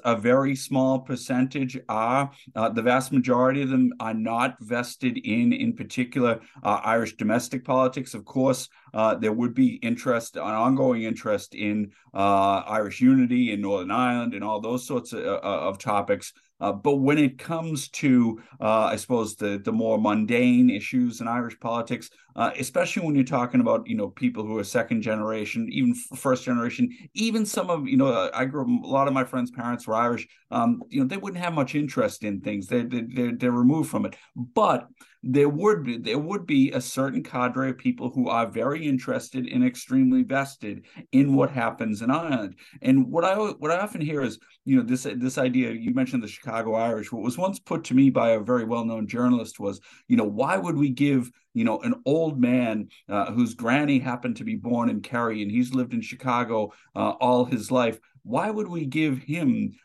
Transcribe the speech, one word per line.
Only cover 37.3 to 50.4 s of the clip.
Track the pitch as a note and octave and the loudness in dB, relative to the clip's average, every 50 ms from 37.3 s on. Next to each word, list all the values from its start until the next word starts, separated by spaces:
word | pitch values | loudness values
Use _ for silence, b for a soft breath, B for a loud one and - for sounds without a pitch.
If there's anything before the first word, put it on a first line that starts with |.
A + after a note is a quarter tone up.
| - B2+ B2+ B2 A#2 B2+ C3 C3 | -4 -2 -2 0 0 -2 -2 -2
of | B2+ - | -4 -2
people | - C3 B2 - B2 B2 | -2 -2 -2 -2 -6 -6
who | - B2+ B2 - | -2 -2 0 0
are | G#2+ A#2 A#2 | 0 0 0
very | G#2+ F#2 A2 A2+ C3+ C#3+ D#3+ D#3+ | -2 -2 -2 -2 -2 -2 -2 -2
interested | D3 C3+ B2+ - - A#2 - - - - C3 B2 | -2 -2 -2 -2 -4 -6 -6 -6 -8 -8 -8 -8
and | A#2+ - B2 B2 | -2 0 2 2
extremely | B2+ B2 - - - C3 C3+ C3 B2+ C3 B2+ | 2 0 -4 -8 0 2 4 4 6 4 4
vested | B2+ - C3+ C3+ C3+ C3+ - - - G#2 G2+ G2+ B B B B B B | 2 2 0 -2 -2 -4 -8 -12 -10 -10 -10 -10 B B B B B B
in | - B2+ C#3+ C#3 C3+ | 4 4 4 6 4
what | C3 - - | 4 4 2
happens | C#3 B2 A#2 - - - A2+ A2 G#2 G2+ | 2 0 -2 -2 -2 -2 -4 -4 -4 -4
in | A2+ A#2+ | -4 -4
Ireland. | C#3 D#3+ E3+ D#3+ C#3 A#2 G#2 F#2 F2+ B B B B B | -4 -4 -2 -2 -4 -4 -4 -8 -12 B B B B B
And | - C3+ C3 C3+ B2+ B2 | 2 4 6 6 4 4
what | C#3+ E3+ E3+ | 2 0 2
I, | F#3 G3 | 2 2
what | G#3 G#3+ G3+ - - C#3+ D3+ | 0 0 -2 -4 -4 -2 0
I | E3+ F3+ | 0 0
often | G3+ G#3 - F3 | 0 -4 -4 -6
hear | D3+ D#3 D#3 C#3+ | -4 -4 -2 -2
is, | C3+ A#2 A2 - b b b b _ | -2 -4 -6 -8 b b b b _
you | C#3 C3+ | 4 4
know, | B2+ | 4
this, | A#2 A2+ B2+ B2+ - - G2+ | 4 2 -2 -2 -2 -6 -4
this | B2 B2 C3 C3 D3+ | -2 -4 -2 0 0
idea, | C3 B2+ B2 B2+ B2 A#2 | 0 2 2 2 0 0
you | A2+ A2+ A2+ A#2+ B2 | -2 -4 -4 -2 0
mentioned | C3 C3 B2+ - B2 | 0 0 0 -2 -4
the | A2 G#2+ | -4 -6
Chicago | - - - B2 A2 A2+ A2+ A2+ A2 | -12 -14 -12 -8 -6 -4 -2 -2 0
Irish. | A2+ A2+ A#2+ A2+ A2 G2+ - | 0 0 0 -2 -4 -6 -8
What | A#2+ A2+ | -8 -6
was | G2 B2 B2 E3+ | -4 -6 -4 -2
once | F3+ G3 G3 - | -4 -4 -4 -6
put | - - E3+ - - | -6 -6 -6 -6 -4
to | - B2+ | 2 4
me | C3 C#3 C3+ | 6 6 6
by | B2 B2 A2+ A#2 | 6 4 4 4
a | A2+ A2 | 4 2
very | G#2+ G#2+ B2+ B2 A2+ | 2 0 0 0 0
well-known | A2 A#2 A#2 A2+ A2+ A2+ A2 G#2+ | -2 -2 -2 -2 -4 -4 -4 -6
journalist | G2+ G#2+ A#2 B2 B2 B2 A#2 A2 A2 - - | -6 -2 0 2 4 2 2 0 -6 -10 -6
was, | G#2 G2+ G2+ G2 b b b b b b | -6 -6 -6 -6 b b b b b b
you | B2 | 2
know, | A#2 A2 | 2 2
"Why | G#2 G#2 G#2+ | 0 0 0